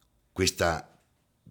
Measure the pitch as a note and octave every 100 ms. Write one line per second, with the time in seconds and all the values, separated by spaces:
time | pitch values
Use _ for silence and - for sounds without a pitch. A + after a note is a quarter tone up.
0 | _ _ _ - F#2 - F2 D#2 - _
1 | _ _ _ _ -